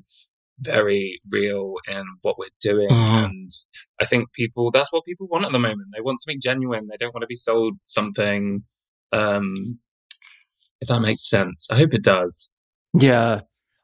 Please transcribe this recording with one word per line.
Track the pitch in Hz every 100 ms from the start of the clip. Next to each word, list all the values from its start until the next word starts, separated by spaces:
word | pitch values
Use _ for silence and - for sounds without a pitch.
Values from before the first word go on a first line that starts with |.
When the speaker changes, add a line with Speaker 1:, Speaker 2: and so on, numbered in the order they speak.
| _ _ _ _ _ -
Speaker 1:
very | 131 117 104 101 98 - 98
real | 101 101 101 98 95 -
in | 98 95 92
what | - -
we're | 95 -
doing. | 104 104 101
Speaker 2:
Mm-hmm. | 117 110 110
Speaker 1:
And | 107 95 92 - - - - -
I |
think | 110 123 113
people, | - 117 123 117
that's | 127 143
what | 165
people | 170 180 190
want | 170
at | 190
the | 131
moment. | 117 104 98
They | 107
want | 120 127
something | - 143
genuine. | 123 131 127 113 107
They | 107
don't | 120
want | 117
to | 117
be |
sold | 120 - 113 113 101
something, | - - 104 101 104 101 101 98 - _ _ _ _
um, | 110 107 101 98 98 101 120 _ _ - - - - _ _ - -
if | 117
that | 120
makes | 110 107 -
sense. | 101 92 87 -
I | 113
hope | 156
it | 113
does. | 101 95 90 - - _ _ _ _ -
Speaker 2:
Yeah. | 135 120 117 107 - _ _ _